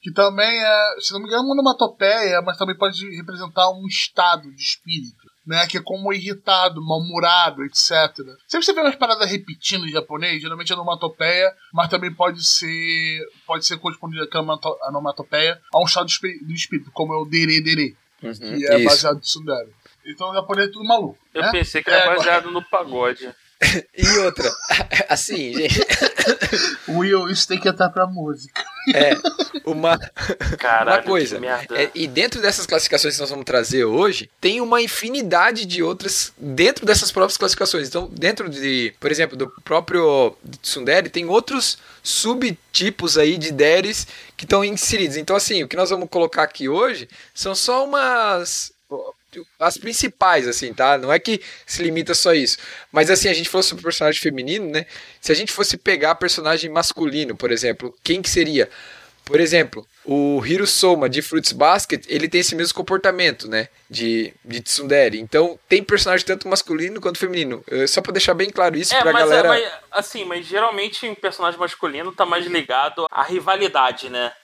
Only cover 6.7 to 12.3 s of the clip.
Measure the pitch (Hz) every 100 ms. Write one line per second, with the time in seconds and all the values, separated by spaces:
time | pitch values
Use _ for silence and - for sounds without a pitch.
6.7 | 160 156 160 170 170 170 175 170 139 139
7.7 | - - 165 156 - 131 131 _ 330 339
8.7 | 359 294 269 240 220 202 196 - - -
9.7 | 190 165 156 160 151 175 156 156 165 170
10.7 | 180 175 170 165 160 160 180 190 - _
11.7 | 165 170 180 180 165 175